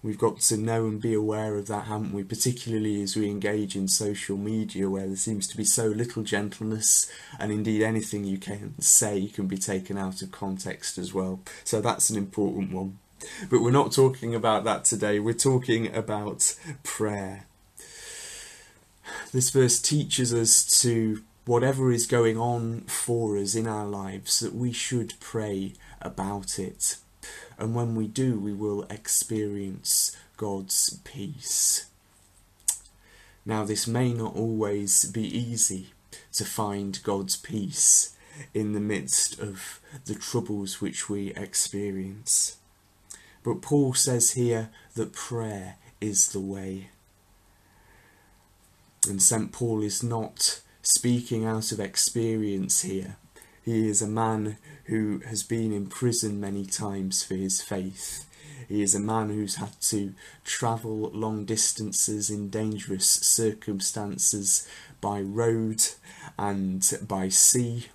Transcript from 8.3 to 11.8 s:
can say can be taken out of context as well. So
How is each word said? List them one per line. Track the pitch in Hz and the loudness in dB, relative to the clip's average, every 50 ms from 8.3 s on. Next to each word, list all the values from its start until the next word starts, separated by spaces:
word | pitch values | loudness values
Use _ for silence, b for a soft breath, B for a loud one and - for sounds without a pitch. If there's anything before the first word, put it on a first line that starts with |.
| 95 95 | -4 -4
can | - - 101 101 104 104 - - | -4 -8 -8 -8 -8 -10 -8 0
say | - - - - 120 107 104 98 95 | 6 8 8 8 8 4 2 0 0
can | 104 - - 101 92 | 0 -2 -2 -2 0
be | 98 95 | 0 -2
taken | 95 - 101 95 95 - 98 98 | 0 0 -2 -2 -2 -4 -6 -4
out | 95 95 95 95 98 | -4 -4 -4 -6 -8
of | 92 | -10
context | - - 101 98 95 95 - 95 92 - - - - | -10 -8 -6 -6 -6 -4 -6 -8 -8 -6 -8 -8 -6
as | - 90 90 92 | -6 -6 -4 -2
well. | 95 92 92 92 92 - B B B B | -2 -2 -2 -4 -6 -8 B B B B
So | - - 110 | -2 0 0